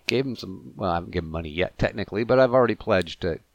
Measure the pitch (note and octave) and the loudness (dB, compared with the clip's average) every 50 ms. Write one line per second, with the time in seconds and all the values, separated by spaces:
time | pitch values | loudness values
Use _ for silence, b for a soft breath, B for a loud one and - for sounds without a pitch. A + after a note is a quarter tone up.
0 | _ - A2 A#2+ C3+ C3+ A#2+ - - G2 F#2+ - - B2 B2 - G#2 F#2 E2+ E2+ | _ 0 0 0 0 -2 -4 -8 -8 -10 -12 -12 -14 -16 -8 -4 -2 0 0 0
1 | F2 - - F2 D#2+ D#2+ D#2 E2 E2 D#2 D2 E2 F2 - - - - G#2+ - A2 | -2 -4 -4 -4 -4 -4 -4 -6 -6 -4 -2 -2 -2 -2 -2 -2 -2 -2 -2 -2
2 | G2 - - G2+ A#2+ A#2 B2+ C3 C3 B2 A#2+ C3 B2 A2+ G#2+ - - - G#2+ F#2 | -6 -4 -2 -2 0 4 4 6 6 6 6 4 4 4 2 0 0 2 2 2
3 | F2 D#2 - - - F2+ D#2 - _ _ | 2 -2 -6 -6 -4 -4 -4 -4 _ _